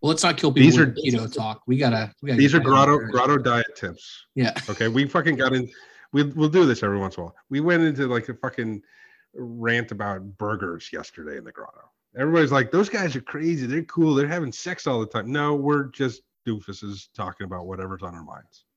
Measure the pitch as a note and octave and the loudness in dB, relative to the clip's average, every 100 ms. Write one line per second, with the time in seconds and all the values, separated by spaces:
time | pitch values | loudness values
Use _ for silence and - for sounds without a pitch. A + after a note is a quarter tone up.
0 | C#3+ D#3+ F3+ D#3+ D#3+ C#3 C3+ E3+ D3 A#2+ | 0 0 0 2 2 8 8 8 4 2
1 | C#3 A#2+ A2 - A2+ A2 - C3 C3+ A2+ | -2 -2 -4 -6 -8 -8 -4 0 0 0
2 | A2 _ C#3+ B2 C#3 D#3+ B2+ C3+ C#3 D3 | -4 _ -4 4 4 4 4 6 6 4
3 | A2+ B2 B2+ C#3+ B2+ A#2+ A2+ - F#2 F2 | 2 0 2 2 2 0 0 -6 -10 -10
4 | - - _ - A#2+ - - G#2 A2+ A#2 | -18 -20 _ -2 -2 -2 -10 -2 0 2
5 | C#3 F3+ D#3 C3+ C3 C3 B2 - - - | 0 0 0 0 2 0 -2 -10 -20 -20
6 | - C#3 C#3+ C#3+ D3+ E3+ E3 A#2 G#2 G2+ | -4 0 0 2 2 6 4 4 0 -2
7 | F#2+ F#2 E2+ - _ C#3 D#3 F3 D#3+ C3+ | -4 -8 -14 -14 _ -2 2 2 2 0
8 | C3+ A#2+ A2+ A#2 B2+ - A2+ G#2+ _ _ | -2 -2 -4 -8 -8 -6 -6 -6 _ _
9 | - _ _ - B2 A#2 A2+ A#2 A2+ G#2 | -20 _ _ -16 -14 -6 -2 -2 -2 -8
10 | G#2 G2 G2 F#2+ G#2 G#2+ F#2+ E2+ - - | -6 -8 -10 -10 -6 -4 -6 -10 -12 -12
11 | - - D2+ C#2+ - - - - - _ | -14 -16 -14 -14 -16 -18 -20 -20 -20 _
12 | _ - C#3 E3 D3 C#3 B2+ E3+ G3+ A3+ | _ -6 2 4 4 4 2 2 2 0
13 | F#3 B2+ - C#3+ D#3+ E3 B2+ C#3+ D#3+ - | -4 -4 -8 -4 -2 -2 -2 -4 -4 0
14 | D#3+ C#3 D3 F3 D3 - F3+ F3+ - B2 | 2 4 0 -2 -6 -8 -10 -8 -4 -2
15 | A2 A#2 G#2+ D3 D3 D3 C#3 D3 C#3 - | -2 -4 -4 -2 0 0 2 0 0 -4
16 | C3+ A#2 _ _ - A2 G2 G2 G#2 G2+ | -4 -4 _ _ -6 -6 -8 -14 -12 -14
17 | - - F#2+ F2 G2 F2+ F2+ F#2 F#2+ F#2+ | -16 -10 -10 -10 -12 -10 -10 -10 -10 -10
18 | F#2 E2+ D#2 - _ _ _ | -12 -14 -18 -20 _ _ _